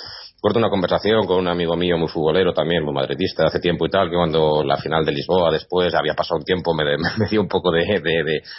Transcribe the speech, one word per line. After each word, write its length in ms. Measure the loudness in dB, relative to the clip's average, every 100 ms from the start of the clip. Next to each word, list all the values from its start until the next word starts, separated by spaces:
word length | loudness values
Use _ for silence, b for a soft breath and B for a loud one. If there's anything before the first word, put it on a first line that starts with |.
| B B B _
recuerdo 220 | -2 0
una 100 | 0
conversación 560 | 0 0 0 2 0 2
con 140 | 0
un 80 | 0
amigo 280 | 0 0 0
mío 220 | 0 0
muy 100 | -2
futbolero 460 | -2 0 2 2
también, 320 | 2 0 0 0
muy 80 |
madridista 500 | -2 -2 -2 -2 0
de 40 | 0
hace 100 | 2
tiempo 260 | -2 0 0
y 20 |
tal, 200 | 0 0
que 60 | 0
cuando 480 | 0 2 2 2
la 140 | 0 -2
final 260 | 0 0
de 80 | 0
Lisboa 400 | -2 0 2 2
después 420 | 0 0 0 2
había 200 | 0 0
pasado 240 | -2 -2 -2
un 80 | 0
tiempo 280 | -2 0
me, 120 | 0 0
<laughs> 320 | 0 -2 -2
me 100 | 0
dio 120 | 0
un 80 | 0
poco 220 | 0 2
de, 140 | 0 2
de, 380 | 0 0 0
de, 180 | 0 -4 -6